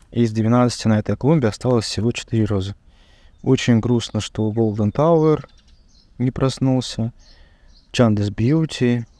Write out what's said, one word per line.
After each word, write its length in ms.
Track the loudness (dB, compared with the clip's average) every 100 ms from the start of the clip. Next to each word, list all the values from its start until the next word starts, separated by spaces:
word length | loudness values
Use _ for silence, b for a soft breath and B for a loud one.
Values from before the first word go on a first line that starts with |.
| -10
Из 200 | 0 0
двенадцати 580 | 2 2 2 2 0 0
на 100 | 0
этой 180 | 0 -2
клумбе 320 | 2 2 0
осталось 380 | -2 0 0 -2
всего 260 | -2 -2
четыре 320 | -4 -4 -2
розы. 300 | 0 -2 -4 -10 _ b b b b b
Очень 380 | 0 0 4 2
грустно, 400 | 2 0 -2 -6
что 320 | -6 -4 -4
Golden 400 | 0 -2 0 -2
Tower 520 | 0 2 4 4 0 -2 -20 _ -20 _ _ _ -4
не 120 | -4
проснулся, 840 | 0 -2 0 0 0 -2 -6 -6 -8 b b b b b b _
Чандес 400 | 2 2 2 -2
Бьюти, 720 | -2 0 0 -2 -2 0 0 -4 _